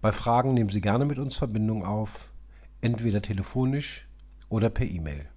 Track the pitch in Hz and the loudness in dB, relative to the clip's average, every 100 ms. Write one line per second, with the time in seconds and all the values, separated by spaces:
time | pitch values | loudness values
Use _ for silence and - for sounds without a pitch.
0 | - - - 120 131 127 107 101 101 110 | 0 0 2 4 4 4 2 2 2 2
1 | 143 135 139 - 131 107 107 110 90 107 | 2 0 -4 -2 -2 0 0 0 -2 -2
2 | 110 - - - - - - - 117 113 | -4 -8 -16 -18 -18 -20 -20 -4 -2 0
3 | 113 104 - 95 98 127 131 139 147 - | 2 0 0 -4 -2 0 2 0 -4 -12
4 | - - - - - 110 95 - - 87 | -16 -20 -20 -20 -4 2 2 2 -2 -2
5 | 78 71 73 | -6 -6 -10